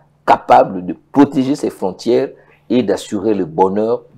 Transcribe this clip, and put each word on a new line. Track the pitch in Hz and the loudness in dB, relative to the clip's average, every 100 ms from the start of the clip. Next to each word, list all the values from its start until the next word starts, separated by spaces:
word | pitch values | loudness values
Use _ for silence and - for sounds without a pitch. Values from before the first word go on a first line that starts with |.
| _ _ | _ _
capable | - 104 - 127 - 95 90 | -2 0 4 4 4 -2 -10
de | 80 _ | -12 _
protéger | - 143 147 131 147 | 2 2 2 -2 -2
ses | 107 | -6
frontières | - 98 90 120 123 135 - _ _ - | -6 -8 -6 -2 0 -2 -8 _ _ -4
et | 123 | -2
d'assurer | 104 95 - 104 104 | 0 -2 -4 -4 -2
le | 101 | -2
bonheur | 85 80 95 98 110 120 - | -2 0 0 0 -2 -4 -8